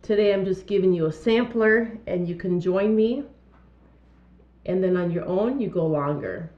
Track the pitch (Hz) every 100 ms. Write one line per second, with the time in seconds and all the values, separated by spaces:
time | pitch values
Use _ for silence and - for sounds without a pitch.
0 | - 208 208 196 190 185 - 202 185 175
1 | 156 156 233 226 233 226 220 220 226 -
2 | - 180 175 170 185 175 180 190 208 220
3 | 220 269 285 - _ - - _ - _
4 | _ _ _ - - _ - 185 185 180
5 | 175 170 - 185 226 269 196 170 160 151
6 | 143 147 95 95 165